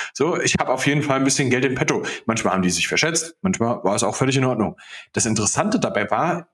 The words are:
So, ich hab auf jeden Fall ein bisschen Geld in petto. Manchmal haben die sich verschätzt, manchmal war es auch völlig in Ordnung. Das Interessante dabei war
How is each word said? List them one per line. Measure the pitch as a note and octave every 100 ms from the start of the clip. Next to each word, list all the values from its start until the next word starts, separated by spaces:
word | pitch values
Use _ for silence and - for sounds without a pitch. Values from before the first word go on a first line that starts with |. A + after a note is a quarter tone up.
| -
So, | - D3+ E3
ich | -
hab | - C#3+
auf | C3 C#3
jeden | D3
Fall | D3 C3+
ein |
bisschen | C#3 C#3 C3
Geld | B2
in | C3+
petto. | B2+ D3+ B2 - - -
Manchmal | - F#2+
haben | F#2+
die | F2+
sich | E2+ -
verschätzt, | E2+ D#3 E3 - -
manchmal | - F#3+ A2+ F2+
war | F2+ G#2
es |
auch | G2
völlig | G#2+ C3 C3+
in |
Ordnung. | C3 A2+ F2+ - - - -
Das | G#2 A2+
Interessante | G#2+ G#2 - G3 G#3
dabei | A2+ G2+ G2+
war | G#2+ D#3 E3+ -